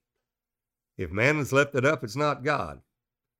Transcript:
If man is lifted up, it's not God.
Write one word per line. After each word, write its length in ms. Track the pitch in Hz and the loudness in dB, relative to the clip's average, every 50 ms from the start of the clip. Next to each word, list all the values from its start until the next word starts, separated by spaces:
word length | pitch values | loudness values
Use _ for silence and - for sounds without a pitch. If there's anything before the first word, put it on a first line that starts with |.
| _ _ _ _ _ _ _ _ _ _ _ _ _ _ _ _ _ _ _ - | _ _ _ _ _ _ _ _ _ _ _ _ _ _ _ _ _ _ _ -8
If 140 | 98 80 | -8 -4
man 260 | 90 98 113 135 151 156 | -2 2 2 2 2 2
is 160 | 139 110 131 | 0 2 2
lifted 320 | 135 139 139 - 135 120 | 2 2 2 2 0 2
up, 180 | 143 156 147 - | 2 2 0 -2
it's 120 | 113 101 | -6 -4
not 280 | 139 151 147 143 135 127 | -2 0 0 -2 -2 -2
God. 380 | 147 147 123 98 78 71 65 - _ _ _ _ _ _ _ _ _ _ | -2 -2 -2 -2 -6 -10 -14 -18 _ _ _ _ _ _ _ _ _ _